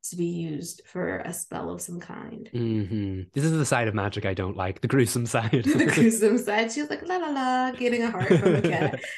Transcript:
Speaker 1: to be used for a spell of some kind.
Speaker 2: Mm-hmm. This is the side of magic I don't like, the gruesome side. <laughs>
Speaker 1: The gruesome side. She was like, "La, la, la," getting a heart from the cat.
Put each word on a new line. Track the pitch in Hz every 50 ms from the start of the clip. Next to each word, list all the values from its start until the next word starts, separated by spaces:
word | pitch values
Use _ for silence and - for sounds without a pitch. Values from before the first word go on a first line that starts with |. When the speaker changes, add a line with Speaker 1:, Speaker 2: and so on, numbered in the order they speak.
| - -
Speaker 1:
to | - 175
be | 175
used | 170 175 170 165 160 151 143 175 170 - - -
for | - - 185 180 170 185 180
a | - 180
spell | 175 - - - - 175 170 170
of | 180 180
some | - - 175 175
kind. | - - - - - - - - - - -
Speaker 2:
Mm-hmm. | 123 117 113 113 107 104 90 113 107 101 98 95 95 92 90 _
This | 135 143
is | 160 160
the | 160 147
side | - - 123 120 110
of | 101
magic | 107 98 101 98 104 -
I | 101 95
don't | 92 95 92 98 92
like, | 95 92 98 -
the | - 120
gruesome | - 135 123 - - 123 117
side. | 110 - 123 113 110 - 131 -
<laughs> |
Speaker 1:
The | 269 302 262 330
gruesome | 339 - - 226 226 220 - 214 214 214 247
side. | - - 208 214 226 226 -
She | 285
was | 302 302
like, | 294 294 320 339
"La, | 359
la, | 370 339 311
la," | 294 277 262 254 254 254 254 254
getting | 247 240 247 247 240 240 233
a | 233
heart | 226 - - -
from | 190 165 - 190 165
the | 139 -
cat. | 165 - - 160 139 - - - - -